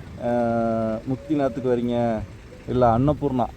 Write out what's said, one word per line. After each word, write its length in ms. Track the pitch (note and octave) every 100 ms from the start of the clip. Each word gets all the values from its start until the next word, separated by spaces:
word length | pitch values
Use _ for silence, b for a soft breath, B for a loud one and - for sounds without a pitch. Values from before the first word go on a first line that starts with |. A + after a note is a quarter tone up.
| - -
அஹ், 760 | A#2+ A#2+ A#2 A#2 A2+ A2+ A2 A2 C3
முக்திநாத்துக்கு 640 | C3 - D3 C3+ B2+ B2
வரீங்க, 480 | A#2+ A#2+ A#2+ A#2 A2 G2+ - - - -
இல்ல 300 | B2 A#2+ A2+
அன்னபூர்ணா, 480 | C#3+ C#3 C#3+ B2+ A2